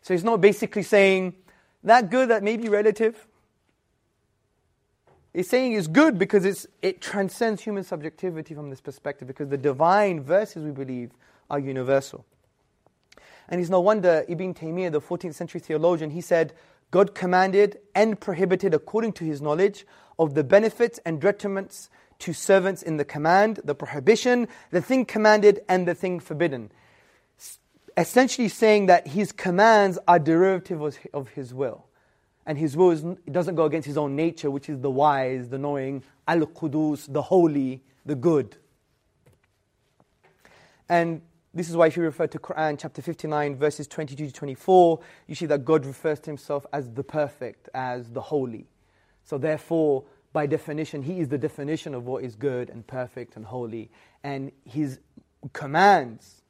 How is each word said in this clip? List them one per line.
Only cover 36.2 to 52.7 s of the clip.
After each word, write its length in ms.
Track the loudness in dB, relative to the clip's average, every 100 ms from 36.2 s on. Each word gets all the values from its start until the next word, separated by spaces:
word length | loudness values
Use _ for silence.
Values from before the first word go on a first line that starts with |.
| -2
Al-Qudus, 840 | 0 0 -4 -6 -2 -2 -4 -6
the 100 | -6
holy, 600 | 2 4 4 2 -4 -6 _ _
the 100 | -10
good. 420 | -2 2 2 0 -12 _ _ _ _ _ _ _ _ _ _ _ _ _ _ _ _ _ _ _ _ _ _ _
And 340 | 2 2 -4 _ _ _
this 160 | -10 -6
is 80 | 4
why 120 | 4
if 80 | 4
you 80 |
refer 240 | -4 -2 -6
to 100 | -6
Quran 400 | -10 -4 -4 -4
chapter 240 | -10 -12
fifty-nine, 540 | -12 -10 -6 -4 -4 -2
verses 320 | -2 -2 -12
twenty-two 380 | -10 -10 -10 -12
to 60 |
twenty-four, 680 | -10 -12 -10 4 6 6 4 -6 -20 -16
you 80 |
see 120 | -10 -2
that 180 | -2
God 200 | 2 0
refers 360 | 0 -8 -6 -6
to 100 | -8
himself 340 | -14 -8 -8 -6
as 160 | -10 -10
the 140 | -12
perfect, 680 | -8 -4 -4 -6 -14 -14 -14
as 360 | -10 -8 -8 -10
the 100 | -12
holy. 480 | -6 -4 -4 -10 -18 _ _ _ _ _
So 140 | _ -6
therefore, 680 | -4 -4 -4 0 2 0 -4 _ _
by 140 | -4 -2
definition, 560 | -4 -6 -10 -8 -8
he 160 | -10 -6
is 100 | -6
the 100 | -4
definition 560 | -6 -8 -8 -8 -8 -12
of 100 | -8
what 160 | -8
is 140 | -10 -8
good 340 | -6 -6 -8